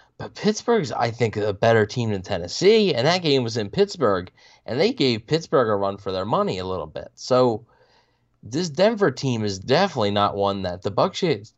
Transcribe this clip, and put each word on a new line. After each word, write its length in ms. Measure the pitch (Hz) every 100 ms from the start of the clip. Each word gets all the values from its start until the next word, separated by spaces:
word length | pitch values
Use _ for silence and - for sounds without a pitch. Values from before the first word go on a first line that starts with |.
| _ _
But 160 | -
Pittsburgh's, 580 | - 202 214 - 233 131
I 180 | - 117
think, 260 | 113 113 104
a 160 | 104
better 320 | 98 113 113
team 260 | 107 - 113
than 120 | 101
Tennessee. 720 | 90 95 85 - 180 226 196
And 120 | 123 139
that 160 | 185
game 220 | 165 135
was 120 | 117 113
in 120 | 104
Pittsburgh. 600 | 170 202 185 117 95 90 _ - _
And 140 | - 120
they 140 | 208
gave 340 | - 135 113 -
Pittsburgh 420 | 156 160 147 113
a 60 |
run 220 | 101 98 98
for 160 | 98
their 120 | 92
money 340 | 98 165 202 95
a 60 |
little 220 | 92 92 78
bit. 240 | - - _
So 500 | - 127 127 110 - _ _ _ _ _ _ _
this 260 | - 135 180
Denver 400 | 139 208 233 185
team 340 | 127 135 120
is 140 | 104 95
definitely 540 | 117 143 196 131 101
not 240 | 101 101 98
one 260 | 98 98
that 200 | 90 87
the 100 | 104
Bucs 240 | 107 180 -
sh-, 340 | 180 107 107